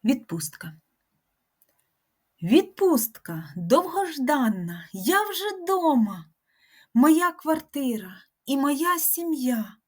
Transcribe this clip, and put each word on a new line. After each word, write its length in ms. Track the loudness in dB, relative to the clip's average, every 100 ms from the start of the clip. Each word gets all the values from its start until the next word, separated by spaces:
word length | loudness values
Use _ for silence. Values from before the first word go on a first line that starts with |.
Відпустка. 760 | 2 0 -2 -8 -8 -12 -18 -18 _ _ _ _ _ _ _ _ _ _ _ _ _ _ _ _
Відпустка 1080 | 4 4 4 0 2 2 0 -8 -12 -12 -10 -10
довгожданна, 1300 | 2 2 2 -4 -4 -2 0 2 0 -2 -6 -10 -14
я 380 | -6 0 0 0
вже 340 | -4 -6 -6 -2
дома. 600 | 0 2 2 2 -2 -16 _ _ _ _ _ _
Моя 380 | 4 6 6 2
квартира 880 | -2 -4 -4 -4 -6 -4 -4 -8 -18 _ _ -4
і 100 | -2
моя 420 | 0 0 0 0
сім'я. 800 | -2 -2 -4 -2 -2 -2 -4 -12